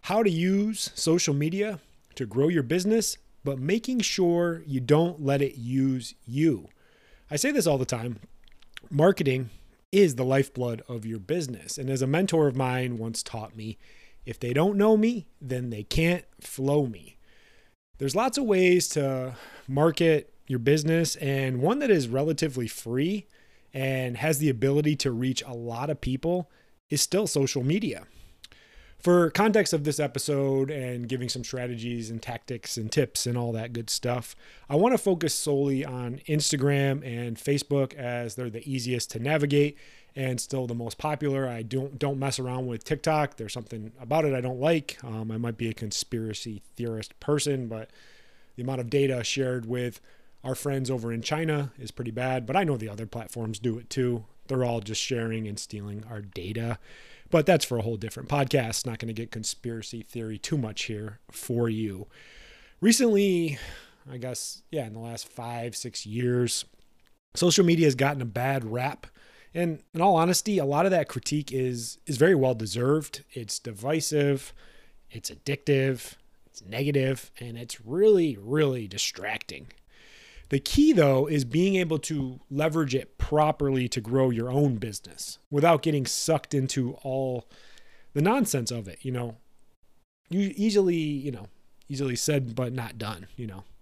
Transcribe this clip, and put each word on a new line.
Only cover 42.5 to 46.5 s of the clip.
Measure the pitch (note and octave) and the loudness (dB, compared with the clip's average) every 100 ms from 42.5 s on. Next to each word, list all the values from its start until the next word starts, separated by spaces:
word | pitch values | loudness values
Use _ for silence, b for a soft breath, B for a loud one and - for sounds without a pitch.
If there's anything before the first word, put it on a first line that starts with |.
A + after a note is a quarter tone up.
| B2+ B2+ | -4 -4
with | A#2 | -6
TikTok. | - D3 - D#3 C#3+ - | -4 -2 0 2 0 -4
There's | A2 | -10
something | - A2 A2+ G#2+ - | -10 -10 -12 -12 -14
about | A#2+ D3+ | -2 2
it | D3+ | 2
I | C3 | 0
don't | B2+ B2+ | -2 0
like. | D3 E3 C#3+ - | 2 2 -2 -12
Um, | B2+ A2 A2 | -8 -6 -4
I | A2 | -4
might | A#2 A2 | -4 -4
be | A#2 | -4
a | |
conspiracy | A2 G#2+ - - A#2 A2 G#2+ A#2 | -4 -6 -6 -4 -4 -4 -6 -10